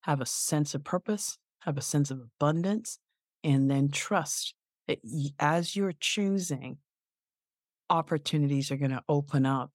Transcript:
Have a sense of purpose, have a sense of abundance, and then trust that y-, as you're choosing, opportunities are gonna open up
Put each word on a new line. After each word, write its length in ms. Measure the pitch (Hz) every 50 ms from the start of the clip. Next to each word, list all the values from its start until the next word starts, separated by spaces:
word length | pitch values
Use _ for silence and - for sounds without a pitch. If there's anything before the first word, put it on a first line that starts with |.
Have 200 | - - 147 135
a 40 | 127
sense 500 | - - - - - - 151 151 147 -
of 80 | 147 143
purpose, 540 | - - 180 - - 214 202 - - - _ _ _ _ _
have 160 | - - 147 139
a 40 |
sense 300 | - - - 147 143 139
of 80 | 135 131
abundance, 800 | 123 117 _ _ 147 147 160 165 170 190 208 220 226 - - - _ _ _ _ _ _ _ _ -
and 260 | 156 139 135 135 135
then 200 | 139 139 139 143
trust 680 | 143 - - - 208 185 156 - - - - - - _ _ _ _ _ _ -
that 120 | - - -
y-, 280 | 226 160 160 139 143 143 _
as 360 | 143 151 156 170 170 165 -
you're 180 | 202 196 190 170 _
choosing, 800 | - - - - 202 196 196 196 180 170 151 127 - 127 131 - _ _ _ _ _ _ _ _ _ _ _ _ _ _ _ _ _ _ _ _ _ _
opportunities 840 | 175 165 156 - 170 151 147 - - 151 147 139 143 139 135 -
are 60 | 139 139
gonna 260 | 143 135 135 123 - -
open 380 | 151 143 143 143 - 139 131
up 260 | 135 135 131 127 139 _